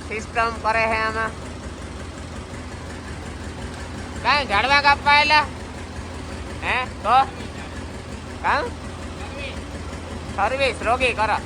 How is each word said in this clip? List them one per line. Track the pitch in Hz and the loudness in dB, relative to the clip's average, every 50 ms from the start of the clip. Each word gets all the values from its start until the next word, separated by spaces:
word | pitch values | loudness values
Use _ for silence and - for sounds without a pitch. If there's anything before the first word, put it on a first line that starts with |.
| - | -8
સિસ્ટમ | - 208 220 214 - - 240 226 233 226 220 | -6 -6 -6 -6 -2 0 2 2 2 0 0
કરે | - 214 220 226 220 | 0 2 2 4 4
છે | 220 226 220 | 2 2 2
આમાં. | 220 220 220 220 220 220 - - - - - - - - - - - - - - - - - - - - - - - - - - - - - - - - - - - - - - - - - - - - - - - - - - - - - - - - - | 0 0 0 0 -2 -2 -4 -6 -10 -10 -10 -8 -8 -10 -10 -8 -10 -10 -8 -8 -10 -10 -10 -10 -10 -10 -10 -10 -10 -10 -10 -10 -8 -8 -10 -10 -10 -8 -10 -8 -8 -8 -8 -8 -8 -8 -8 -8 -8 -8 -8 -8 -8 -8 -8 -8 -8 -8 -8 -8 -8 -8 -8
કાંઈ | - - 226 269 294 277 | 0 2 4 4 4 4
ઝાડવા | 208 202 202 226 254 285 285 | 4 4 4 6 6 6 8
કાપવા | 277 285 285 277 - 285 285 | 8 8 6 6 6 6 8
આયલા? | 294 294 294 302 302 294 - - - - - - - - - - - - - - - - - - - - - - - | 8 8 8 6 6 6 4 -4 -8 -10 -8 -8 -10 -10 -8 -8 -8 -8 -8 -8 -8 -8 -8 -8 -8 -8 -8 -6 -4
હે? | - 170 208 247 254 247 - - | -2 0 0 0 0 -2 -6 -4
તો? | - 202 240 262 269 - - - - - - - - - - - - - - - - - - - - - - | 2 6 6 6 6 4 0 -8 -10 -8 -8 -10 -10 -8 -8 -8 -8 -8 -10 -10 -10 -10 -10 -10 -10 -10 -8
કાં? | - - 175 220 277 330 480 - - - - - - - - - - - - - 277 285 - - - - - - - - - - - - - - - - - | -2 0 2 2 2 0 -2 -6 -8 -8 -10 -10 -8 -8 -8 -8 -8 -8 -8 -6 -8 -8 -6 -8 -8 -8 -8 -8 -8 -8 -8 -8 -8 -8 -8 -8 -8 -8 -6
સર્વિસ | - - 190 220 262 269 277 254 208 180 | 0 2 2 2 4 4 2 2 2 2
રોગી | - 208 240 254 262 247 214 | 2 2 4 4 4 2 4
કરો. | 202 214 208 202 139 123 | 2 2 2 2 0 0